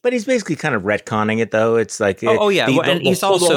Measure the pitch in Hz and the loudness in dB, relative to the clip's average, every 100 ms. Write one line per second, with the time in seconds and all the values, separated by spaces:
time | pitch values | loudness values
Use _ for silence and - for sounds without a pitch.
0 | 247 247 214 254 185 151 151 113 92 104 | -2 -2 -2 -2 -2 -4 -2 -2 0 -2
1 | - 110 107 110 113 110 113 113 110 - | -2 -2 0 -2 -2 0 2 0 -2 -2
2 | 101 95 - 226 208 180 113 135 - 175 | -2 0 0 2 2 2 2 2 0 0
3 | 185 185 196 190 175 | 0 0 2 2 4